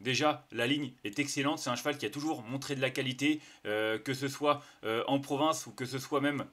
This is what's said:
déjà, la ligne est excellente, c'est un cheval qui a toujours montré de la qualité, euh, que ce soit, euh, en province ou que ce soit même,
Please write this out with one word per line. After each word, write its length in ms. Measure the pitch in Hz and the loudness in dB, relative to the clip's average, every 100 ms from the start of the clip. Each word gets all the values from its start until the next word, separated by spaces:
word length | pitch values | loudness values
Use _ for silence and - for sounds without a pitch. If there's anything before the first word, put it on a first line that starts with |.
déjà, 440 | 117 127 151 147 - | 0 4 4 2 -4
la 160 | 110 120 | -2 2
ligne 260 | 147 127 - | 2 -2 -6
est 140 | 113 101 | -6 -2
excellente, 400 | 139 143 139 160 | -2 2 0 0
c'est 140 | 135 | -2
un 40 | 120 | -2
cheval 220 | 151 135 | -2 -2
qui 80 | 110 | -2
a 60 | |
toujours 320 | 143 151 131 | -2 -2 -2
montré 320 | 110 139 139 139 | -4 -6 -4 0
de 40 | |
la 120 | 135 | 0
qualité, 500 | 131 127 127 143 151 - - 104 | 0 -2 0 2 2 -4 -10 -2
euh, 320 | 107 110 110 | 0 2 0
que 160 | 139 | -2
ce 140 | 127 139 | -2 -2
soit, 340 | 139 147 135 - - | 0 2 2 -2 -8
euh, 200 | 110 113 - | -2 0 2
en 120 | 139 | 0
province 460 | 135 139 156 151 - | 0 2 2 2 -4
ou 60 | |
que 140 | 107 123 | -8 -6
ce 120 | 131 | -6
soit 240 | 135 147 | -2 0
même, 240 | 143 139 98 | 2 0 -6